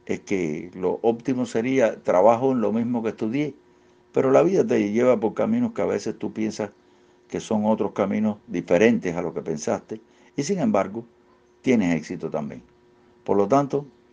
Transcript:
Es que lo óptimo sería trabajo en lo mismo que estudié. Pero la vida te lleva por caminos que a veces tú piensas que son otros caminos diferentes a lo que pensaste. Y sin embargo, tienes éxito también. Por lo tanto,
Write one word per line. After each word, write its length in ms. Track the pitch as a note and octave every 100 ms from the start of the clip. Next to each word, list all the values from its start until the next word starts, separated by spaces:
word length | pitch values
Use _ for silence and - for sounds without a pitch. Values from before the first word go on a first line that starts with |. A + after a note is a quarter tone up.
| -
Es 140 | F#2+
que 500 | - G2 E2 D#2 F2
lo 260 | F#2 F2+ F2
óptimo 440 | A2+ A#2 - B2+ A#2+
sería 500 | A2+ B2 C3+ A2 -
trabajo 480 | - F2+ G#2 A#2 C3+
en 80 | B2+
lo 140 | G#2
mismo 300 | A2 A#2+ A#2+
que 60 | A2
estudié. 460 | G#2 A2 C3+ D3 - _ _ _ _ _
Pero 200 | C3 C3
la 120 | C#3
vida 220 | E3 F#3+ A#2
te 240 | A#2+ G#2
lleva 280 | G#2+ B2+ A#2
por 140 | G#2+
caminos 380 | - G#2+ A#2+ A#2
que 100 | G#2
a 40 | F#2+
veces 320 | G2+ A2 -
tú 140 | G2+
piensas 380 | G#2+ A2 G#2 G#2 - _ _ _ _ _
que 100 | F2+
son 260 | - G#2+ G#2+
otros 280 | G#2+ G2
caminos 440 | - G2 G#2 G#2+ G#2 -
diferentes 680 | F2 E2+ F2 A2 A2+ F#2 E2
a 60 |
lo 120 | F2
que 80 | E2
pensaste. 600 | E2+ D#2 - G2+ - A2 - _ _ -
Y 80 |
sin 160 | C#3+ F#3+
embargo, 460 | A#2 G2+ F#2+ A2+ A#2+ _ _ _ _ _
tienes 340 | C3 A#2+ F2 E2
éxito 340 | D2+ F2 D#2+
también. 320 | D2+ D2 A#1+ - _ _ _ _ _
Por 140 | - G2+
lo 100 | G2+
tanto, 380 | C3+ C#3+ C#3+ C#3+ - _